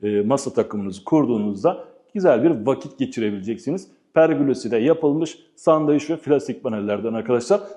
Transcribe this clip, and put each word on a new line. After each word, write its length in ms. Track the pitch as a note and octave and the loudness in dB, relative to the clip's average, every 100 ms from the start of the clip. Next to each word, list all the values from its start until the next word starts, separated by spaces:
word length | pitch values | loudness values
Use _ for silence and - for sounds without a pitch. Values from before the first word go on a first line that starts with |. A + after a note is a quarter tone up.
e, 180 | G#2 G#2 | -2 0
masa 320 | G#2 C3+ C3 | 2 0 0
takımınızı 500 | - G#2+ G#2+ G2 F#2 | -2 -2 -4 -8 -10
kurduğunuzda 800 | - D#3 B2 A2 G#2 G2 D3 F#3+ - _ _ | 0 2 2 0 -2 -2 -2 -2 -8 _ _
güzel 300 | G#3 F#3 A#2+ | 0 4 4
bir 220 | D#3 C3 A2+ | 4 2 0
vakit 340 | C3 D3 - | -2 -6 -6
geçirebileceksiniz. 880 | B2+ B2+ G#2+ G2+ F#2+ G#2+ - F#3 F#3+ _ _ | -6 -2 -4 -4 -6 -6 -6 -6 -8 _ _
Pergülesi 580 | D#3+ D#3+ D3 C#3+ B2+ A2+ | 4 4 4 0 0 -2
de 60 | A2+ | 0
yapılmış 600 | B2+ D#3+ D3+ D3 D#3+ - _ _ | 2 2 2 0 -4 -8 _ _
sandviç 540 | - D#3 D3+ D3 D3 | 2 2 4 0 0
ve 80 | D#3+ | -6
plastik 460 | - C#3+ C3+ - | 0 0 0 -6
panellerden 500 | B2+ A2 G#2 G#2 A2+ | -6 -4 -2 -2 -4
arkadaşlar. 480 | A2+ A2+ A#2+ A#2 G3+ G3+ | -4 0 0 2 0 0